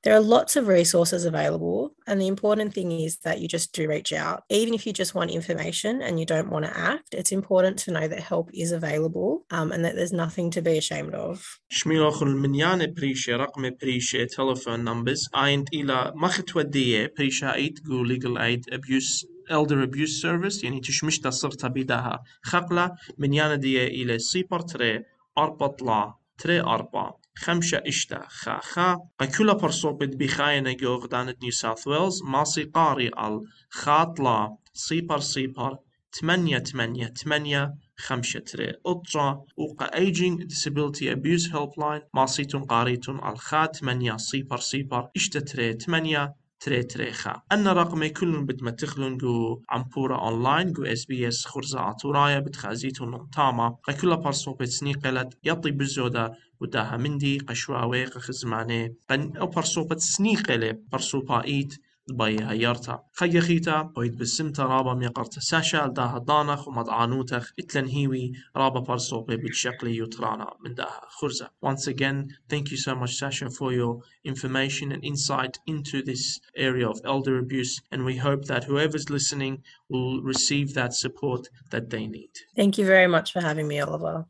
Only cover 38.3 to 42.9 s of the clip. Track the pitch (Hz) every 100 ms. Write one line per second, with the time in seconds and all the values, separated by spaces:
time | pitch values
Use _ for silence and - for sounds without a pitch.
38.3 | - - - 110 - 180 175 175 151 143
39.3 | 139 - - 151 - 135 160 190 165 180
40.3 | 170 165 - 147 143 147 143 131 123 139
41.3 | 170 170 160 143 - 151 151 - 135 131
42.3 | 139 139 139 139 117 123